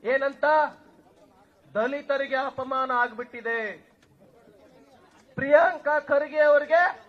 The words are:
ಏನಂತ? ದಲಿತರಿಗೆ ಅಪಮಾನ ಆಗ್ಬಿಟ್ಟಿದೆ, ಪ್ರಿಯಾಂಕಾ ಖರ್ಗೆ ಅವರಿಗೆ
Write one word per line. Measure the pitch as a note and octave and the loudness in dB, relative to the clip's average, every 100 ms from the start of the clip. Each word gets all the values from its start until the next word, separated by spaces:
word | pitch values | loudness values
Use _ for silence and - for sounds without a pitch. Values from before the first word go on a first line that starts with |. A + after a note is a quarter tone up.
| G#3 | -2
ಏನಂತ? | C4+ C#4 C4+ D4 D#4 D4 - _ _ _ _ _ _ _ _ _ | -2 -2 -2 2 2 2 -4 _ _ _ _ _ _ _ _ _
ದಲಿತರಿಗೆ | G3+ A#3 C#4+ C#4+ C#4 C4+ C4 C4+ | -4 -4 -4 -4 -4 -2 -4 -4
ಅಪಮಾನ | C4 C4 C4 C4 B3 | -6 -6 -4 -2 -2
ಆಗ್ಬಿಟ್ಟಿದೆ, | A#3+ A3 A#3+ A#3+ A3+ A#3 G#3+ E3 _ _ _ _ - _ - - - - _ _ _ _ _ - | -2 -4 -14 -10 -6 -4 -4 -10 _ _ _ _ -20 _ -20 -20 -20 -20 _ _ _ _ _ -6
ಪ್ರಿಯಾಂಕಾ | C4+ D4 F4 E4 C#4+ D4+ D4 | 4 4 4 0 -2 -2 0
ಖರ್ಗೆ | C#4+ D4 D4+ D4+ | -2 0 0 4
ಅವರಿಗೆ | D4 D4 D#4+ F4+ - | 4 4 2 2 -2